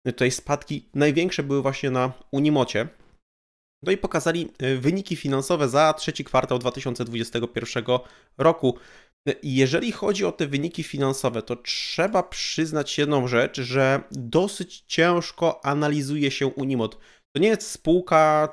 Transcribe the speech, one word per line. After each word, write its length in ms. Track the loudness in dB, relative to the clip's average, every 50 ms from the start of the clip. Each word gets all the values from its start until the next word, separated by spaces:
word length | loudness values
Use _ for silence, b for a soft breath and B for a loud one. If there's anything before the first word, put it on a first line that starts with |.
| -6
tutaj 260 | -6 -2 0 0 0
spadki 580 | 0 -2 -4 -4 -4 -4 -4 -6 -10 -10 -10 _ 0
największe 500 | 2 2 4 4 2 0 0 -2 -4 -4
były 180 | -2 0 0
właśnie 300 | 0 -2 -2 -2 -4 -2
na 220 | 0 0 0 0 -2 -8 -10 -4
Unimocie. 560 | 0 2 4 4 4 4 4 2 0 -2 -2 -4 -8 _ -20 _ _ _ _ _ _ _ _ _ _ _ _ _ _ _ -2
No 80 | 0
i 60 | 0 0
pokazali, 520 | 0 -2 -2 0 0 0 0 0 -2 -6 -8 -4
y, 160 | -2 -2 0 0
wyniki 380 | 0 0 0 0 -2 -6 -6
finansowe 540 | -4 -2 0 0 0 0 0 0 2 2 2
za 240 | 4 4 4 4 2
trzeci 300 | 0 -2 -6 -6 -6 -4
kwartał 360 | -2 0 0 2 2 0 -2
dwa 120 | -2 -2
tysiące 340 | -4 -4 -6 -6 -4 -6 -6
dwudziestego 420 | -6 -4 -6 -6 -4 -4 -4 -4 -4
pierwszego 560 | -6 -6 -8 -6 -6 -6 -2 -2 -2 -2 B B B B B B B 0
roku. 400 | 2 2 2 2 2 0 0 B B B B B B B B _ -6 -6 -6 -4 -4
Jeżeli 480 | -2 2 2 2 4 2 0 -2 -2
chodzi 340 | -4 -4 -2 -2 -2 0 -2
o 60 | -4
te 160 | -2 -2 -4 -2
wyniki 360 | -2 -2 -4 -4 -6 -6 -10
finansowe, 580 | -6 -4 -2 0 0 0 0 -2 -2 -2 -2
to 140 | -4 -6 -6
trzeba 680 | -8 -6 -6 -6 -6 -6 -6 -2 -2 0 0 2 0 -2
przyznać 720 | -2 -6 -8 -6 -6 -2 -2 -2 -2 -2 -4 -4 -2 -2 -2
jedną 300 | 0 2 2 2 2 2
rzecz, 340 | 2 2 2 0 -2 -6
że 400 | -6 -2 0 2 2 2 2 0 -2 -6
dosyć 680 | -12 -12 -6 0 2 2 2 2 -2 -8 -10 -12 -14 -18 _ -6
ciężko 760 | 0 2 4 4 4 2 0 -4 -4 0 0 0 0 0 -2
analizuje 680 | -2 0 0 0 0 0 -2 -2 -2 -2 0 0 0
się 160 | 0 0 -2 -2
Unimot. 520 | -2 -2 -4 -2 0 0 0 -2 -4 -10 b b b b b b -2
To 60 | 2
nie 60 | 2 4
jest 240 | 2 2 -2 -8
spółka 800 | -12 -4 2 2 2 2 4 4 4 6 6 6 4 4 2 0